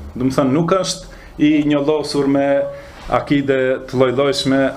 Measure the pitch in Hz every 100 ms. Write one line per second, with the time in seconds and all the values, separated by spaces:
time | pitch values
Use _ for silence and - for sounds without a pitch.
0 | - 113 127 131 131 143 165 190 170 -
1 | - - - - 147 151 147 147 139 156
2 | 143 143 139 139 139 139 139 - - -
3 | - 123 - 143 135 135 131 131 - 123
4 | 127 123 143 135 131 135 135